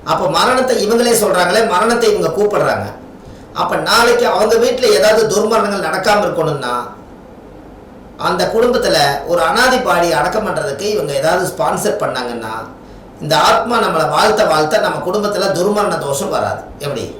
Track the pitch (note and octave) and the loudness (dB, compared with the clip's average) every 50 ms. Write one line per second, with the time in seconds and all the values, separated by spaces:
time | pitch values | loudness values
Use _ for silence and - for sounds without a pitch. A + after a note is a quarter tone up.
0 | - - D#3+ D#3+ F#3 F#3 - - G3+ A#3 B3+ C4 B3+ - A#3 G#3+ G3+ G#3 A#3 A#3 | -2 -2 -2 0 0 0 0 2 2 2 2 2 2 2 2 0 2 2 2 2
1 | A#3+ A#3+ A#3 G#3+ G#3 F#3+ F3 F3+ F3+ F3 - G#3+ A#3 G3+ F3+ - G#3+ A#3 A#3+ A#3 | 4 4 2 2 2 2 2 2 2 2 2 2 2 2 2 2 2 2 2 2
2 | A#3 G#3 F#3 F3+ F3 D#3+ E3+ G3 G#3 G3+ G3+ - - B2+ G2 - G2+ G#2 - - | 2 2 2 2 0 -2 0 0 0 0 2 0 0 0 -2 -2 -4 -8 -10 -14
3 | - - - - - - - - - - - D3+ D#3+ - - - - F3+ G#3 A#3 | -18 -20 -20 -20 -20 -20 -20 -20 -20 -14 -6 -6 -4 -2 -2 -4 0 0 2 4
4 | A#3+ B3 A#3 - E3 - F3+ F3+ G#3+ A3 A3+ A3+ A#3 C4 A#3+ - B3+ A3 G#3 G3 | 4 4 4 4 2 2 2 2 2 4 4 4 4 2 2 2 2 4 4 4
5 | G3 G#3+ A3 A3 A3 - F#3+ G#3 - G#3+ A3+ A3 G#3 G3+ G3+ F#3+ F3 D#3+ D#3+ F#3+ | 6 4 4 4 2 2 2 0 0 2 2 0 0 0 -2 -4 -4 -4 -4 -2
6 | - G#3+ G#3 G#3 G3+ F3 - E3 D#3 D3+ D3 C#3 B2 B2 B2 B2 A#2+ - - - | 0 2 2 2 2 0 -2 -2 -2 -2 -2 -4 -4 -4 -4 -6 -6 -8 -14 -18
7 | - - - - - - - - - - - - - - - - - - - - | -20 -20 -20 -20 -20 -20 -20 -20 -20 -20 -20 -20 -20 -20 -20 -20 -20 -20 -20 -20
8 | - - - - - E3+ F3+ F#3 F3+ - - A3+ A#3+ B3 A#3+ - - - - G#3 | -20 -20 -14 -6 -4 -2 0 0 0 0 2 2 2 2 2 2 0 2 2 2
9 | F3+ C#3+ - - - D#3+ E3+ F3 E3 E3 E3 E3 B3+ C4 - - - - - E3+ | 2 2 0 -2 -2 0 0 2 2 2 2 2 2 2 2 2 0 0 0 2
10 | F3 E3+ D#3+ D3+ D3+ F3+ F#3+ A3 G3+ F#3 F3 - - C#3+ C#3 - G3 G#3 G#3+ - | 2 2 2 0 0 0 -2 -2 -2 -2 -4 -4 -4 -4 -4 -4 -4 -2 -2 -2
11 | - D3 C#3+ - - D#3 - F3+ F#3 - - - - F#3 - F3+ - G#3 - - | -2 -2 -2 0 0 0 0 0 -2 -4 -4 -2 -2 -2 -2 -2 -2 -2 -2 -2
12 | - - - B2 - A#2+ A#2+ A2+ A2+ - - - - - - - - - - - | -4 -4 -4 -6 -6 -6 -8 -8 -8 -8 -10 -10 -12 -14 -16 -20 -20 -20 -20 -20
13 | - - - - D#3+ D3+ D#3 - - - A3 A3+ A3 A#3 A#3+ - - F#3 E3 D#3+ | -20 -20 -16 -12 -4 0 2 2 4 4 2 2 0 0 0 0 0 0 -2 -2
14 | D#3 - - - G3 G#3+ - - G#3+ - D#3 D#3 D#3 D3+ F#3 G#3 - - D3+ D3+ | -2 -2 0 2 2 2 2 2 2 2 2 0 0 0 0 0 0 -2 -4 -4
15 | - F3 F#3 G#3 G3+ G#3 F#3+ F3+ G3 G3 F#3+ E3+ F3+ G3+ G#3 G#3 G3+ G3 E3+ D3 | -6 -4 -4 -2 -2 -2 -2 -2 -2 -2 0 0 0 0 0 0 0 -2 -2 -4
16 | C#3 C#3 C#3 - G3 - D#3 A#2+ G#2 - - - - - - - C#3+ C#3+ B2+ A2+ | -4 -4 -4 -4 -4 -4 -2 -2 -2 -4 -4 -8 -10 -16 -14 -10 -8 -6 -6 -6
17 | G#2 E3+ - - | -8 -8 -12 -16